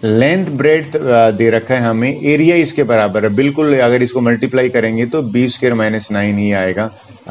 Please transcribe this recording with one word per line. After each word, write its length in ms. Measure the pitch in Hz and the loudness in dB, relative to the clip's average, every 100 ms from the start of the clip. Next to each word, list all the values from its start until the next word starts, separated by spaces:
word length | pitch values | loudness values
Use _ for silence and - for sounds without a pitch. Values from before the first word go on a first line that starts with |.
Length 420 | 113 110 131 180 185 | 2 2 2 0 -2
breadth, 500 | 139 143 156 151 151 | -2 2 2 0 -6
अ, 340 | 139 120 113 | 0 4 4
दे 200 | 104 117 | 4 2
रखा 240 | 113 113 | 2 0
है 60 | 127 | -2
हमें, 420 | 117 110 123 147 | 0 0 -2 -2
Area 340 | 147 147 156 170 | 0 2 2 2
इसके 260 | 147 151 | 0 -2
बराबर 420 | 127 113 104 101 | 0 2 2 0
है, 100 | 107 | 0
बिल्कुल 440 | 101 139 143 151 139 | 0 0 0 0 2
अगर 240 | 123 123 | 2 2
इसको 180 | 123 127 | 0 0
multiply 480 | 120 117 123 127 127 | 0 0 0 0 0
करेंगे 380 | 123 113 113 120 | 0 -2 -2 -2
तो 160 | 156 | -4
बी 260 | 127 107 127 | -4 -2 -2
स्क्वायर 260 | - 127 | 0 -2
माइनस 340 | 117 110 110 - | 0 -2 -4 -6
नाइन 260 | 104 104 101 | -4 -2 -2
ही 140 | 104 | 0
आएगा। 380 | 101 92 90 110 104 - - - | 0 -2 -2 -6 -8 -20 -20 -6